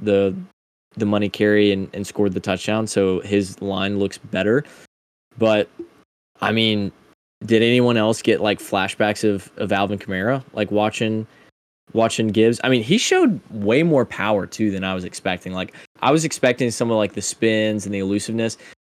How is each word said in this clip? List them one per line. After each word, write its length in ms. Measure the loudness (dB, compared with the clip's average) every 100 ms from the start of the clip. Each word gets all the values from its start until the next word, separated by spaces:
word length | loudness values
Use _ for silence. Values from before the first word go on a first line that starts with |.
the, 320 | 0 2 2 -2 -12 _ _ _ _ -6
the 100 | -2
money 220 | 0 -2
carry 420 | 0 2 4 4
and, 180 | 2 -4
and 140 | -10 -8
scored 260 | -2 -2
the 80 | -2
touchdown, 460 | -4 -4 -2 -4 -2
so 340 | 0 0 0
his 400 | 0 0 0 -6
line 380 | -6 -4 -2 -2
looks 200 | -4 -6
better. 460 | -6 -2 2 0 -2 -20 -20 _ _ _ _ -2
But, 300 | 2 2 0 -6 -18 _ _ _ _ -6
I 120 | -2
mean, 400 | 0 2 0 -4 -10 _ _ _ -12
did 180 | 0 2
anyone 340 | 4 4 4 4
else 260 | 2 2
get, 180 | 2 2
like, 180 | 2 -2
flashbacks 640 | -2 -2 -2 0 -2 0
of, 280 | 0 -2 -6 -8
of 160 | -2
Alvin 260 | 0 0 -4
Kamara, 460 | -6 -4 -2 -2 -4
like, 180 | -6 -2
watching, 560 | 0 0 0 -2 -2 -6 _ _ _ _ _ _
watching 340 | 0 0 2 0
Gibbs? 320 | 4 4 4
I 40 | 2
mean, 140 | 0
he 160 | 2 0
showed 420 | 2 2 2 0 -8
way 320 | -4 0 2
more 220 | 4 2
power, 420 | 0 -2 0 0 -2
too, 240 | -2 -2
than 140 | -2
I 100 | -4
was 100 | -4
expecting. 480 | -8 -6 -4 -4 -6
Like, 220 | -8 -8 -12 -20 -2
I 100 | 2
was 140 | 2
expecting 460 | 0 0 0 2 -2
some 200 | -2 0
of, 60 | 0
like, 180 | 0
the 80 | -4
spins 640 | -8 0 2 2 0 -2 -4
and 80 |
the 60 | -4
elusiveness, 580 | -2 -2 -2 -4 -4 -6 -18 -20 _